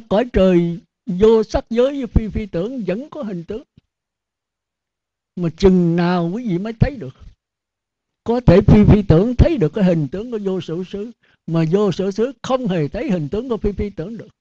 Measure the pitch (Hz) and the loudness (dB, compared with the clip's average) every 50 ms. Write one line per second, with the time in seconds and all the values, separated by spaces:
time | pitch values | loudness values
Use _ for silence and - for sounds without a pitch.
0 | 226 - 190 202 254 247 - 220 190 190 185 175 175 170 170 160 - _ _ _ | -4 -2 -2 0 0 0 2 2 4 4 4 4 2 2 -2 -6 -12 _ _ _
1 | _ - 180 180 208 220 226 220 214 - - 285 - _ 226 226 247 269 294 277 | _ -8 -2 2 4 4 4 4 2 0 -4 -6 -4 _ 0 0 0 0 0 -4
2 | 262 - - - 226 208 - 220 220 196 - 170 175 220 269 269 214 175 180 214 | -6 -2 0 0 0 0 -2 -8 -8 -6 -6 -6 -6 -6 -6 -6 -6 -6 -6 -6
3 | 269 311 - 320 277 214 202 175 165 - 202 226 294 _ _ _ _ _ _ _ | -8 -12 -12 -12 -10 -10 -10 -10 -10 -12 -12 -12 -14 _ _ _ _ _ _ _
4 | _ _ _ _ _ _ _ _ _ _ _ _ _ _ _ _ _ _ _ _ | _ _ _ _ _ _ _ _ _ _ _ _ _ _ _ _ _ _ _ _
5 | _ _ _ _ _ _ _ - 175 165 156 - - 190 185 185 175 170 165 170 | _ _ _ _ _ _ _ -6 -6 -6 -2 2 4 4 4 4 4 2 2 0
6 | 175 175 180 180 170 170 175 226 254 226 175 170 196 220 233 226 - 262 294 247 | 0 0 0 0 -2 -2 -4 -6 -4 -4 -4 -4 -4 -6 -4 -2 -2 -2 -2 -4
7 | 156 127 127 _ - - - _ _ _ _ _ _ _ _ _ _ _ _ _ | -12 -16 -16 _ -20 -20 -20 _ _ _ _ _ _ _ _ _ _ _ _ _
8 | _ _ _ _ _ - 233 247 247 - 175 190 214 - - 214 208 190 - 214 | _ _ _ _ _ -4 -4 2 4 6 6 6 6 6 6 6 6 6 6 4
9 | 196 - 156 160 196 240 254 - - 302 339 262 170 151 - 226 196 180 175 165 | 4 4 4 4 4 2 2 2 2 2 2 2 0 -2 0 0 0 2 2 0
10 | 151 131 - 180 220 254 240 214 202 190 185 185 - - 160 170 190 180 - 196 | -2 -4 -6 -10 -10 -10 -10 -6 -4 -4 -4 -4 -6 -6 -8 -8 -8 -10 -10 -12
11 | 208 247 233 _ _ _ _ _ _ - 160 165 165 160 165 196 214 202 165 - | -12 -14 -16 _ _ _ _ _ _ -4 -2 0 0 2 2 2 2 0 0 -2
12 | 190 196 196 202 220 269 277 _ - - 254 262 254 208 185 175 151 139 - 196 | -4 -4 -2 -2 -4 -4 -4 _ -6 -4 -4 -2 -2 -2 -2 -2 -2 -4 -6 -6
13 | 254 311 190 180 151 139 - 202 247 269 240 202 - 208 202 - 208 208 196 - | -4 -4 -4 -4 -4 -4 -6 -6 -6 -6 -6 -4 -4 -4 -4 -4 -6 -8 -8 -10
14 | 156 196 233 208 - - _ _ | -12 -12 -12 -14 -16 -20 _ _